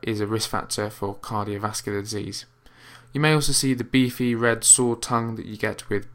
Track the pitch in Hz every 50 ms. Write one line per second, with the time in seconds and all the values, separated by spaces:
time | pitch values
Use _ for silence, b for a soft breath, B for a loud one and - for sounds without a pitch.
0 | - 117 110 104 104 101 110 107 - - - 95 - - - - 104 107 - -
1 | 101 98 98 - - - 117 104 101 107 104 101 107 104 101 - - - 101 101
2 | 101 107 107 104 - 92 98 - - - _ _ B B B B B B B B
3 | B B - 139 151 156 156 151 139 139 131 - - 131 131 120 113 - - 131
4 | 127 120 120 - 127 123 117 113 120 117 113 113 - - - - 127 120 117 117
5 | - - 120 117 113 117 113 107 - - 107 104 - 110 101 - - - 107 101
6 | 104 - -